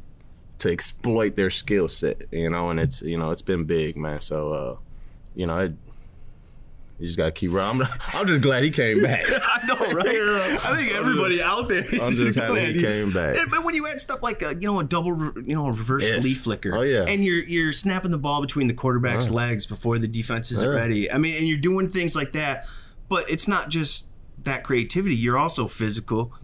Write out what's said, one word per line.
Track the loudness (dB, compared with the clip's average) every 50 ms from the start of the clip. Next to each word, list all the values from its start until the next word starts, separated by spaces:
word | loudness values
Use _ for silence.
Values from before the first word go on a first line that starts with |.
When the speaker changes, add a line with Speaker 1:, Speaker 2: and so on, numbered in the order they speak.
| -12 -18 -18 -20 -20 -20 -20 -20 -20 -20 -10 -2
Speaker 1:
to | 0 0
exploit | 0 0 -2 -4 -6 -4 -2 0 2 2 2 2 2
their | 2 2 2
skill | 2 -2 0 2 2 2 2 2
set, | 0 0 0 0 -2 -2 -6 -6
you | -4 -2 0 0
know, | 0 0 0 0
and | 2 2
it's, | 0 0 0 -2
you | -4 -2 -2 -2
know, | 0 -2
it's | -2 -4
been | -2 -2 -2 0 0
big, | 2 2 2 2 0 -2 -4
man. | -6 -4 -4 -4
So, | -4 -4 -4 -2 -2 -2
uh, | -2 -2 -4 -6 -8 -10 -12 -14 -14 -14 -14 -16 -16 -18 -18 -14 -6
you | -4 -2 -2
know, | 0 0
it, | 0 -2 -4 -6 -12 -18 -18 -18 -18 -18 -18 -16 -16 -16 -16 -18 -20 -20 -20 -20 -18 -18 -18 -18 -18 -16 -12 -10
you | -8
just | -6 -2 0
gotta | 0 0
keep | 0 0 -2 0 2
running. | 2 0 2 2 0 0
I'm, | 0 -2 -4 -6 -4 -2
<laughs> |
I'm | 0 2 4
just | 4 4
glad | 4 4 4 4 2
he | 2
came | 2 2 2 4 6 4
back. | 4 4 4 2 2
Speaker 2:
<laughs> | 2
I | 0 2 2 2 0 0 2 0
know, | 0 0 0 0 0
right? | 2 2
Speaker 1:
<laughs> | 2 2 2 2 2 2 2 2 0
Yeah. | 0 -2 0
Speaker 2:
I | 0 0 0
think | 2 0
everybody | 0 0 2 2 2 4 4 2 2 2
out | 2 2 0 0 0 0
there | 0 0 0 0 0
is | 0
Speaker 1:
I'm | 2 2 2
just | 4 2 2 2
Speaker 2:
just | 2
Speaker 1:
happy | 2 2 2
Speaker 2:
glad | 2 2 2
Speaker 1:
he | 2
Speaker 2:
he | 2
Speaker 1:
came | 2 2 2 2 0 2 2
back. | 2 2 2 2 0
Speaker 2:
Yeah, | 0 0
but | 0 0 0
when | 0 0
you | -2 -2 -4
add | -2 -4
stuff | -4 -4 -4 -4
like | -2 -4 -2 -2
a, | -4 -4 -4
you | -2 -2 0
know, | 0 0
a | 0
double, | 0 0 0 0 0 0
re-, | 0 -2 -4 -4 -6 -4
you | -4 -2
know, | 0 0 0
a |
reverse | -2 -2 0 0 2 2 2
Speaker 1:
Yes. | 2 2 2 2
Speaker 2:
flea | 2 0
flicker, | 0 0 -2 -4 -2 -2 -2 0
Speaker 1:
Oh, | 2
yeah. | 2 2 2 2 2
Speaker 2:
and | 2 2 2 2
you're, | 2 2 0 0
you're | 0 0 0 2 2
snapping | 0 0 0 0 0 0 0 0
the | 0 0
ball | 0 0 2 0
between | 0 0 0 0 2 2
the | 0
quarterback's | 0 0 2 2 2 2 2 2 0 0 2
Speaker 1:
Yeah. | 2
Speaker 2:
legs | 0 0 0 -2 -2 -4
before | -6 -8 -4 0 0 2 2
the | 0 0
defense | -2 -4 -2 -2 -2 -2 -2 -2
is | -2 0
Speaker 1:
Yeah. | 0 2
Speaker 2:
ready. | 2 2 2 2 2 2 0 0
I | 2 0
mean, | 0 0 0 0
and | 0 0
you're | 2 2
doing | 2 2 2 2 2 0
things | 0 0 0 0 0 -2
like | -4 -2 -4
that, | -2 -2 -2 -2 -4 -6 -10 -12 -12 -16 -16 -18 -18 -4 -2
but | 0 0 0 0
it's | -2 0 0 2
not | 2 0 0 0
just | -2 -2 0 0 -2 -4 -4 -8 -14 -18 -18 -18 -18 -8 -4
that | -4 -4 -4 -2
creativity. | 0 2 2 2 2 0 0 2 2 2
You're | 2 2 2 4 4
also | 2 2 0 -2 -2 -2
physical. | -2 -2 -2 -2 -2 -4 -2 0 0 0 0 -2 -4 -8